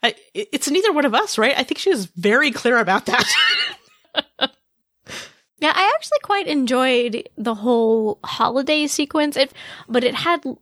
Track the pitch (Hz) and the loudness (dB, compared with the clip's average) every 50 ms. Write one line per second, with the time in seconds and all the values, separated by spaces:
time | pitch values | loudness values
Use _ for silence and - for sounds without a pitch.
0 | - 240 - - - _ _ 190 214 _ - 285 - - 285 359 392 440 339 294 | 0 -2 -2 -4 -18 _ _ -10 -8 _ -4 -4 -2 0 0 2 2 2 2 2
1 | 285 269 214 269 440 392 - - 214 254 277 - 254 - 302 - - 392 359 233 | 0 2 2 0 -2 -2 0 0 2 2 2 0 -2 -4 -6 -2 0 0 0 0
2 | 190 170 _ 175 170 202 214 262 302 294 233 - - 233 247 240 214 175 190 208 | -2 -6 _ -2 0 2 4 4 2 2 -2 0 0 2 2 2 2 2 0 0
3 | - - 208 254 - - - - - - - - - - - - _ _ _ _ | 0 0 0 0 2 2 2 2 2 2 2 0 -2 -6 -8 -14 _ _ _ _
4 | _ _ _ - 294 _ _ - - - _ _ _ _ _ _ _ _ _ _ | _ _ _ -6 -6 _ _ -6 -6 -6 _ _ _ _ _ _ _ _ _ _
5 | _ - - - - - _ _ _ _ _ _ 302 302 - - 381 415 554 640 | _ -16 -16 -16 -16 -18 _ _ _ _ _ _ 0 2 2 4 2 2 2 0
6 | - - 302 285 - - - 403 381 - 302 285 262 226 254 254 254 262 254 240 | -2 -2 -2 -2 0 0 -2 -2 0 -2 0 0 0 2 2 2 2 2 2 2
7 | 240 240 214 240 - - _ - 214 233 226 202 208 247 247 233 226 220 220 226 | 0 0 -4 -6 -8 -10 _ -6 -4 -4 -4 -2 0 0 2 2 4 2 2 2
8 | 220 214 208 _ - - - - - - 240 262 269 294 302 302 302 285 - - | 2 0 -4 _ -8 -10 -2 0 0 2 2 0 0 2 0 0 0 -2 -2 -2
9 | 294 285 - 311 294 294 285 - 269 277 - - - - - - - - 226 247 | -4 0 0 0 0 0 2 0 0 0 -2 -18 -20 -18 -18 -20 -12 -2 -2 0
10 | 240 247 - - 247 330 349 330 - 269 - - | 0 0 -2 -2 -2 0 -2 -2 -2 -8 -10 -10